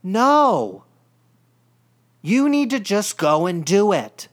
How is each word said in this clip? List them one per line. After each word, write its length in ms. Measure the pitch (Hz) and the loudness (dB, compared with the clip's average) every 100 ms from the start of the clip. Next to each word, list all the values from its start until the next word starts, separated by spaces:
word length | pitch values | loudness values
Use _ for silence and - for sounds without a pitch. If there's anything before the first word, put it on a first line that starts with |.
No. 800 | 185 208 262 294 277 165 107 95 _ _ _ _ _ _ _ _ _ _ _ _ _ _ | -4 0 2 4 4 2 -4 -10 _ _ _ _ _ _ _ _ _ _ _ _ _ _
You 280 | 147 247 285 | -2 0 2
need 200 | 285 262 | 0 -2
to 80 | 262 | -4
just 380 | 196 202 202 - | -2 -4 -4 -2
go 280 | 151 151 175 | 0 2 0
and 180 | 175 | -4
do 300 | 147 196 208 | 0 2 2
it. 340 | 170 214 - - | 0 -4 -16 -20